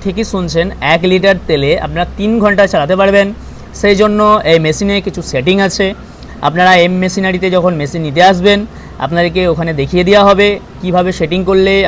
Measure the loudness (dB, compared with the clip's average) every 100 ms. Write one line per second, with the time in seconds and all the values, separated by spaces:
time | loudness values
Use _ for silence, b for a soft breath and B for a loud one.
0 | -4 -4 -4 -4 -2 -2 -2 -4 -2 0
1 | 2 2 2 0 0 -2 0 -2 -2 -4
2 | -6 -4 -2 0 2 2 2 2 0 2
3 | 4 4 2 -4 B B B -2 0 2
4 | 2 2 2 2 2 2 2 -2 -2 -2
5 | -4 -8 -6 -4 0 0 0 0 -4 -4
6 | -16 B B B -4 2 4 4 4 0
7 | -2 -2 -4 -2 0 0 0 -2 -6 -6
8 | -4 2 4 4 2 0 -2 B B B
9 | -4 -2 0 0 0 -2 -4 -4 -2 0
10 | 4 4 4 4 2 0 -10 -10 -2 0
11 | 0 -2 -2 -2 0 2 2 2